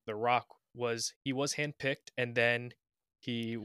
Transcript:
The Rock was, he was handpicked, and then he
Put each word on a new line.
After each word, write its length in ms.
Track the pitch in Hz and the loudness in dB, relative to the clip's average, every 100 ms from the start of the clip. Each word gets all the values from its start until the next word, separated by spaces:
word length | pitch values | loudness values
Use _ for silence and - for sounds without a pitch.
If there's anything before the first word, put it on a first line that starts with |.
| - | -8
The 100 | 107 | -2
Rock 320 | 120 123 - - _ | 2 2 2 -12 _
was, 400 | 120 120 117 - - | -4 -2 0 -4 -4
he 100 | 139 | -4
was 220 | 131 139 - | 0 0 0
handpicked, 560 | 147 - 139 139 - - | -4 -2 -2 -2 -6 -4
and 160 | 120 | -2
then 380 | 117 117 120 120 - _ _ _ _ | 2 4 2 -2 -14 _ _ _ _
he 380 | - 117 113 117 | -6 -4 -2 -4